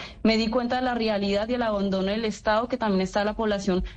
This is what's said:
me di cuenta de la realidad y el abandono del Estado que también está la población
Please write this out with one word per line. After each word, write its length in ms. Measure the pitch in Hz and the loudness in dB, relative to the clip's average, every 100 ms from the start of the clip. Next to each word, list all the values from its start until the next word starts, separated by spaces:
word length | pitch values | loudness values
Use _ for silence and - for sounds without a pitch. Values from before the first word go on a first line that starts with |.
| - - | -14 0
me 140 | 214 220 | 2 2
di 100 | 226 | 2
cuenta 300 | 247 240 254 | 0 0 0
de 60 | |
la 100 | 254 240 | 0 0
realidad 540 | 220 202 196 202 220 | 0 0 0 0 0
y 60 | 247 | 0
el 60 | |
abandono 480 | 226 208 196 190 190 | 0 0 0 0 0
del 140 | 214 | 0
Estado 460 | 220 202 220 214 247 | -2 -2 0 2 0
que 80 | 247 | -2
también 240 | 220 190 | 0 0
está 240 | 185 208 208 | 0 0 0
la 80 | |
población 500 | 214 220 202 196 185 180 | 0 -2 0 0 0 -2